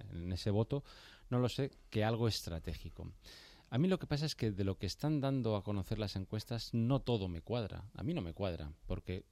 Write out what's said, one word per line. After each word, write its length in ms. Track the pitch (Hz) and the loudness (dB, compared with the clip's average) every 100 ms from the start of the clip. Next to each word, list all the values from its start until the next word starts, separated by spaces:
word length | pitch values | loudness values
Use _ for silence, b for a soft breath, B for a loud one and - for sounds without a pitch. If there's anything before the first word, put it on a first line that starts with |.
| 101 | -8
en 200 | 85 87 | -6 -2
ese 160 | 90 107 | 0 2
voto, 340 | 101 113 143 - B B B B | 4 4 0 -4 B B B B
no 100 | 123 | 2
lo 80 | 123 | 2
sé, 240 | - 139 - - | 2 -2 -4 -4
que 140 | 110 | 2
algo 240 | 107 113 117 | 4 4 2
estratégico. 840 | - - 82 87 - 82 - 87 - B B B B B | 2 -2 -6 -4 -6 -8 -10 -12 -12 B B B B B
A 80 | 123 | 2
mí 100 | 185 | 4
lo 100 | 185 | 2
que 100 | - | 0
pasa 180 | 143 151 | 0 0
es 100 | - | 0
que 160 | 113 | 0
de 120 | 95 | 2
lo 140 | 98 95 | 0 0
que 80 | 92 | -2
están 340 | - 147 151 | 0 2 2
dando 340 | 135 135 113 104 | 2 2 2 2
a 80 | |
conocer 340 | 101 104 - 107 | 2 -2 0 0
las 160 | 104 98 | 0 -2
encuestas 580 | 95 110 - 117 - | -2 -4 -2 -4 0
no 280 | 120 117 135 | 2 4 4
todo 260 | - 117 95 | 2 0 0
me 140 | 82 | -4
cuadra, 440 | - 120 104 87 98 - | -2 -2 -2 -6 -10 -6
a 80 | |
mí 100 | 120 | -2
no 80 | 170 | -2
me 120 | 87 | -2
cuadra, 380 | 80 98 82 76 78 - | -2 -2 -2 -6 -8 -6
porque, 380 | 92 - 90 - | -4 -4 -6 -6